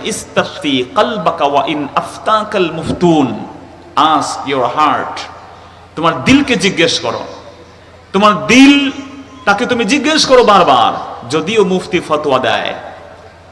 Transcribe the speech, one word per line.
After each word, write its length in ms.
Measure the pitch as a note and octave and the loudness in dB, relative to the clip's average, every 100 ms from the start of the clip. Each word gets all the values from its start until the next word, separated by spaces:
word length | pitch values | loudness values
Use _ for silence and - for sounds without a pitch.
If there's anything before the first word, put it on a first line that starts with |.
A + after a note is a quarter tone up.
"ইস্তাফতি 800 | F#3+ G#3 - G3 F3 - D3+ C3 B2 G#3 | -6 -8 -4 -4 -4 -4 -2 -2 0 0
কালবাকা 500 | A#3+ G#3 E3 - C#3+ | 0 0 -4 -2 0
ওয়া 200 | C#3+ C#3 | 0 -2
ইন 200 | D3+ C#3 - | -4 -4 -6
আফতাকাল 760 | - - - A3 G#3 G3+ E3+ | -6 -8 -2 0 0 -2 -2
মুফতুন।" 760 | D#3+ D3 - F3 D#3 B2+ G#2+ - - - - - - | -4 -6 0 2 4 2 -4 -12 -16 -20 -20 -6 0
Ask 560 | D#3 D3 A#2+ - C3 | 2 2 -2 -8 -4
your 120 | C#3 | -2
heart, 560 | A#2+ C#3 D3+ A#2+ E2+ - - - - - - - - - | -2 0 0 0 -4 -10 -14 -16 -20 -20 -20 -20 -14 -4
তোমার 280 | D#3+ C#3 | -2 0
দিলকে 320 | F3 C#4 C4+ F#3+ | 2 2 2 0
জিজ্ঞেস 440 | F#3 D3+ E3 - | 0 0 0 0
করো, 240 | A#2 A2 - - - - - - - - - | -4 -6 -10 -14 -20 -20 -20 -20 -20 -20 -4
তোমার 340 | G3 G#3 F3+ C3 | 2 2 2 4
দিল 440 | B3 C#4 C#4+ C4+ - - - - - G#3 | 6 8 6 0 -6 -14 -18 -20 -6 -2
তাকে 200 | G3+ A#3+ | 0 0
তুমি 200 | B3 G#3 | -2 0
জিজ্ঞেস 400 | C#4 B3+ D#4 - | 0 0 0 4
করো 180 | B3+ | 6
বারবার, 720 | G#3+ G3 D#3+ B2 G#2 - - - A#2+ | 6 4 4 4 2 -2 -10 -14 -6
যদিও 360 | D#3+ D#3+ A3+ F#3 | -4 0 0 2
মুফতি 340 | F#3 - E3+ D#3 | 0 -2 -4 -2
ফতোয়া 320 | D3+ D3+ B2+ | -2 0 0
দেয়। 340 | A#2 G#2 - - - - - - - - - | 0 -2 -4 -8 -14 -18 -20 -20 -20 -20 -20